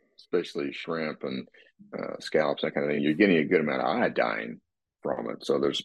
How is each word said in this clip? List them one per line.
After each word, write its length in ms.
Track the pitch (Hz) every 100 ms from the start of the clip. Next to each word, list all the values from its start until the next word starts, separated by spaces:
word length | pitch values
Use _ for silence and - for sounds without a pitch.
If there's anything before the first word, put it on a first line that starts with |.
| _ _
especially 540 | - 87 85 - 71
shrimp 500 | - - 82 78 71
and, 240 | 71 65 - - - _ - -
uh, 220 | - -
scallops, 440 | - 80 73 69
that 100 | -
kind 120 | - 71
of 60 |
thing, 120 | 73
you're 100 | 73
getting 240 | 78 101 85
a 80 | 73
good 160 | 90
amount 200 | 76 67
of 60 | 62
iodine 720 | 117 107 - 58 53 57 58 _ _ _ _
from 260 | 71 64 58
it. 160 | - -
So 140 | 69
there's 220 | 71 67